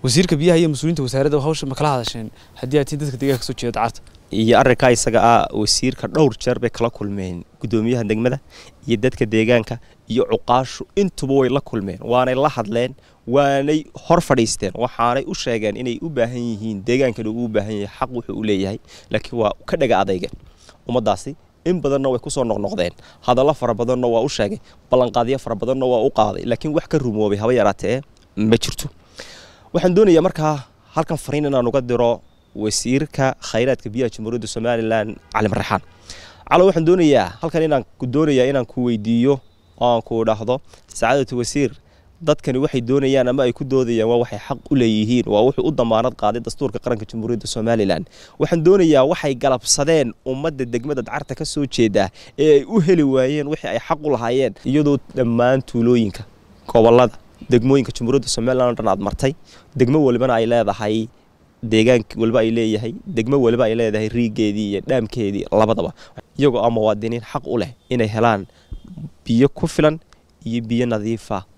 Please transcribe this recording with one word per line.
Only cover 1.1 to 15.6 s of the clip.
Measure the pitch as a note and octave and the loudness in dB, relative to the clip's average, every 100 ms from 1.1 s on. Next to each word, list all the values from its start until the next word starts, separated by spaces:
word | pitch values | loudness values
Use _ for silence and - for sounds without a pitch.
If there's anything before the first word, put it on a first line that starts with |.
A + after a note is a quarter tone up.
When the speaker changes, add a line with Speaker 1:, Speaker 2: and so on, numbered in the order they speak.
| C3+ D3 D3 | -2 0 0
Speaker 1:
hawsha | C#3 D#3 C#3 | -2 -4 -6
ma | |
kala | B2 D3+ | -2 -2
hadasheen | C3 A2+ A#2 A2 - - | 0 -4 -8 -12 -16 -20
haddii | - C3 D3 | -12 -2 0
aad | C#3 | 0
tihiin | D3 | -4
dadka | D3 B2+ | -6 -4
deegaanka | C#3 C3 | -2 -2
ka | - | -4
soo | B2+ | -6
jeeda | A#2+ | -6
Dacarta? | G#2+ A#2 - - - _ | -2 -4 -4 -20 -20 _
Speaker 2:
Iyo | G2+ A2+ A2+ | -2 4 6
arrinka | C3+ B2 C3 | 6 4 4
isaga | A#2+ - A2 | 4 2 2
ah, | A2+ A#2 - | 4 4 2
wasiirka | - G#2+ - B2+ C3+ - | -2 -2 0 -2 -4 -4
dhowr | D3 D3 A#2 | 2 2 2
jeer | - A#2+ | -4 -2
bay | A#2+ | -4
kala | - A#2 | -2 -4
kulmeen | - G#2 G2+ F#2 F2 - _ | -4 -8 -6 -8 -10 -14 _
guddoomiyaha | A2+ A2+ A2 B2 | -2 0 0 -2
degmada | G#2+ A2 B2 B2+ - - - - | 0 0 0 -2 -8 -20 -20 -16
iyo | - A2+ | -4 0
dadka | B2+ - A#2 | 0 0 0
deegaanka | A2 A2 A#2+ G#2+ A#2 - _ _ | 2 4 2 2 -10 -12 _ _
iyo | A2+ | -2
cuqaashu | - A2+ - B2+ C3 - - - | 0 -2 2 0 0 -10 -8 -2
intuba | G3 - C3+ | -2 -2 0
way | C#3 C3 | 2 2
la | C3+ | 0
kulmeen, | - A2+ G2 F#2 | -4 -8 -6 -8
waanay | A2 B2 B2+ | -2 0 2
la | B2+ D3 | 0 -2
hadleen, | C3+ G#2 A2+ B2+ C3 _ _ - | -2 -4 -2 -4 -6 _ _ -2
waanay | C3 C#3+ C#3 C#3+ D#3 D3+ | 2 2 0 0 -2 -4
hor | - - E3+ | -18 2 2
fadhiisteen, | - B2+ A2+ - - | 4 2 2 0 -6
waxaanay | - A#2+ - A#2 B2+ | -4 -6 0 0 0
u | - | -4
sheegeen | - - A#2 | -8 -4 -2